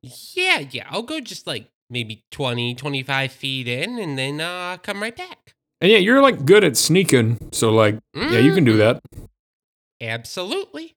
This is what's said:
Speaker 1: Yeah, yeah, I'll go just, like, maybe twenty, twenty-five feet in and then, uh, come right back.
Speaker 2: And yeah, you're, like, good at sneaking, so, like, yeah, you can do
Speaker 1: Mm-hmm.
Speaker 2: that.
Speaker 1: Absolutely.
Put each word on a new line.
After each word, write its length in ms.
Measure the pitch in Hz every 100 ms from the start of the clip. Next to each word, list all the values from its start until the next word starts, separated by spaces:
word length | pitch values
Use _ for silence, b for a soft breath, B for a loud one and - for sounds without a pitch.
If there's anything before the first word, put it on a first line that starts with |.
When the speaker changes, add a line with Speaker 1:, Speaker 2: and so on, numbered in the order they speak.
Speaker 1:
Yeah, 560 | - - - - 370 330
yeah, 260 | 139 127 -
I'll 120 | 175
go 180 | 240 311
just, 280 | 247 180 -
like, 200 | 127 - _ _
maybe 340 | 123 110 110 _
twenty, 440 | - 135 120 120 123
twenty-five 560 | 147 139 127 135 135
feet 360 | - 139 131 120
in 300 | 123 180 240
and 200 | 185 135
then, 220 | 135 147
uh, 380 | 165 180 180 180
come 240 | - 202
right 140 | 220 233
back. 380 | 359 311 _ _ _ _
Speaker 2:
And 100 | 175
yeah, 60 | 220
you're, 240 | 190 262
like, 240 | 269 190 135
good 180 | 202
at 140 | 190 117
sneaking, 720 | - 170 190 131 113 113 -
so, 200 | - 113
like, 260 | 110 107 107 _ -
yeah, 240 | - 117
you 140 | 135
can 100 | 190
do 140 | 131 110
Speaker 1:
Mm-hmm. 220 | 104 127 _ -
Speaker 2:
that. 100 | - _ _ _ _ _ _ _
Speaker 1:
Absolutely. 920 | 117 117 120 - 185 349 381 294 330